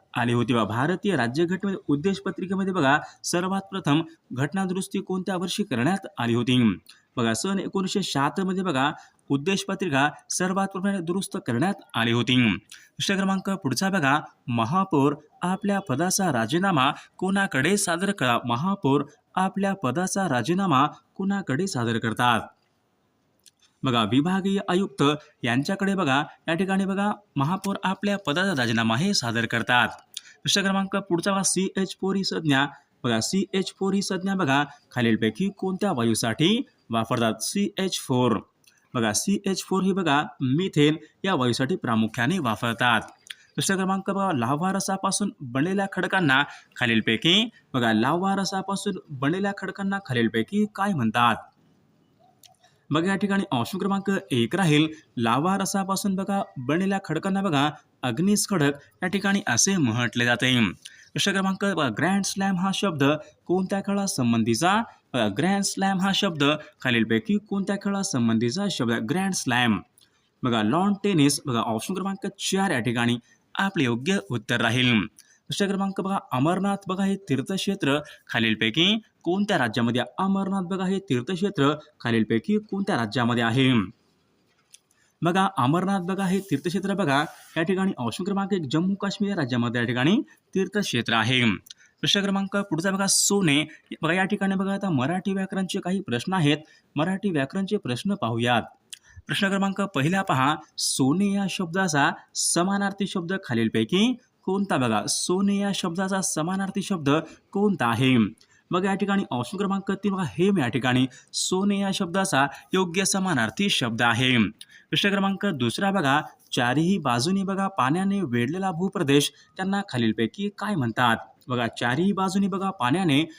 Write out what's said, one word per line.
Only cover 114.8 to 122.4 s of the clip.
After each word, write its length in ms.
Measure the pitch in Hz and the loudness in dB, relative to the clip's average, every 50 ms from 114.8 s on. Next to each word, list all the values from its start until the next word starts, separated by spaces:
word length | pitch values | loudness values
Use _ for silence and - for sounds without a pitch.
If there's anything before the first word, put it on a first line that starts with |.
| _ - | _ -6
प्रश्न 200 | 160 147 - 202 | -2 0 0 0
क्रमांक 360 | 196 196 190 196 196 185 - | 2 2 0 0 0 0 -2
दुसरा 440 | 202 165 123 123 117 - - 196 196 | -2 -2 0 -2 -2 -2 0 -2 0
बघा, 300 | 196 196 147 135 139 151 147 - - _ _ - | 0 2 2 2 2 2 0 -4 -12 _ _ -6
चारही 460 | - 139 120 120 127 151 165 180 202 180 | -2 0 0 2 2 2 2 2 0 0
बाजूनी, 440 | 147 131 120 120 120 175 196 196 | 0 0 0 0 0 0 0 -2
बघा, 260 | 190 190 190 190 196 190 | -2 -2 -2 -2 -4 -4
पाण्याने 540 | - - 123 131 156 185 190 196 202 202 | -2 0 0 2 2 0 0 0 0 -2
वेढलेला 480 | 180 127 120 120 120 131 165 190 196 190 | -2 0 0 0 0 0 -2 -4 -4 -4
भूप्रदेश 640 | 175 156 190 196 - 190 165 135 139 147 143 - - - - _ _ | -4 -4 -4 -4 -2 -2 2 4 4 4 4 2 -4 -10 -20 _ _
त्यांना 260 | - 190 196 196 202 196 - | -6 -4 -2 -2 -2 -4 -4
खालीलपैकी 600 | - 120 117 110 107 - 113 110 - - 196 - - - | -2 0 0 0 0 0 -2 -2 -2 -6 -8 -8 -8 -6
काय 160 | 202 208 208 | -6 -4 -2
म्हणतात? 420 | 156 123 113 107 127 123 117 110 - - - - _ _ - | -2 -2 -2 0 0 2 2 2 0 -4 -12 -20 _ _ -6
बघा, 180 | 127 123 117 | -4 -2 -2
चारही 460 | 110 - - 123 120 127 160 185 202 | -4 -4 -4 -2 -2 0 0 0 0
बाजूनी, 340 | 185 185 190 190 175 202 | 0 0 0 0 0 0